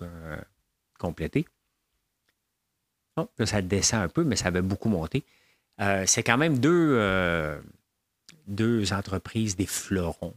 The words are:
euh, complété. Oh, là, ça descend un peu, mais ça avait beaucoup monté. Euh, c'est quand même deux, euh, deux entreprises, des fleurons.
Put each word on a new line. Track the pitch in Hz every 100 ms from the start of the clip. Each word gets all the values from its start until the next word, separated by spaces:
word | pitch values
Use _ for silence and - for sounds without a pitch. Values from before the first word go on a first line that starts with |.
euh, | 87 85 80 76 - _ _ _ _ -
complété. | 90 80 80 139 170 _ _ _ _ _ _ _ _ _ _ _ _ _ _ _ _ -
Oh, | - -
là, | 107
ça | 107
descend | 90 98 - 113
un | 98
peu, | -
mais | 165 101
ça | 92
avait | 90
beaucoup | 92 98 113
monté. | 95 80 135 - _ _ _ _ -
Euh, | 101 98 92
c'est | -
quand | 117 120
même | 165 135
deux, | 139 175 160 127
euh, | 101 95 90 82 76 73 58 - _ _ _ _ _ - -
deux | 101 113 117 98
entreprises, | 98 - 95 - 113 110 92
des | 95
fleurons. | - - 95 85 - 87